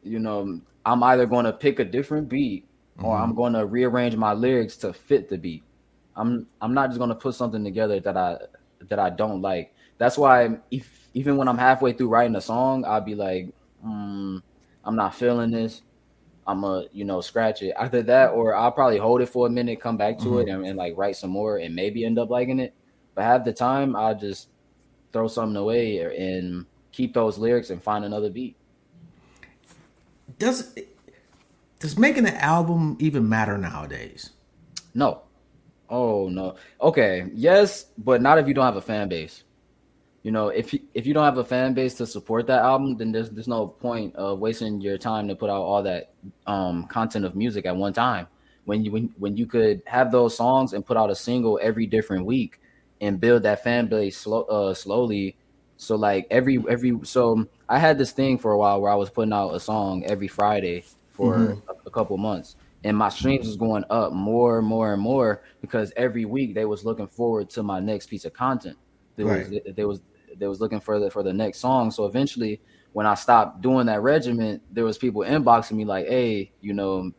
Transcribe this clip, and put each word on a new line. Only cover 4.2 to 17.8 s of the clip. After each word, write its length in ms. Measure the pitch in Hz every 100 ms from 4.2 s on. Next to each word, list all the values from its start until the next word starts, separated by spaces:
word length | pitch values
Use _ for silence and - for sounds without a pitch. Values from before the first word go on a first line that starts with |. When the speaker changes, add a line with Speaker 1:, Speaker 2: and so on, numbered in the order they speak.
| 107
Speaker 1:
lyrics 420 | 104 123 131 110 -
to 140 | 101
fit 360 | 87 - 143 -
the 80 | 92
beat. 260 | 85 80 _ _ _ _ _ -
I'm, 320 | 113 120 113 _
I'm 120 | 110
not 160 | 131 135
just 100 | 120
gonna 160 | 123 113
put 200 | 135 120
something 280 | 120 110
together 360 | 104 95 107 101
that 180 | 95 95
I, 200 | 90 85 - _ _ _ 92
that 80 | 104
I 100 | 92
don't 300 | 87 110 98
like. 320 | 98 90 80 _ _ _
That's 180 | 120 131
why 400 | 143 127 120 113 _
if, 380 | 131 - - -
even 240 | 123 135 139
when 100 | 131
I'm 100 | 120
halfway 360 | 127 131 131
through 160 | 117 123
writing 260 | 113 120 107
a 60 |
song, 420 | - 113 131 131 120
I'll 140 | 107
be 140 | 101 104
like, 380 | 98 92 92 - _ _ 110
"Mm, 560 | 107 101 101 98 92 - _ _ _
I'm 120 | - 113
not 200 | 98 -
feeling 360 | 120 120 113
this." 300 | 113 113 - _ _ _ _ _ _ -
I'ma, 360 | 98 98 95 -
you 140 | 98 101
know, 160 | 92
scratch 400 | 87 117 113 107
it. 120 | 95 -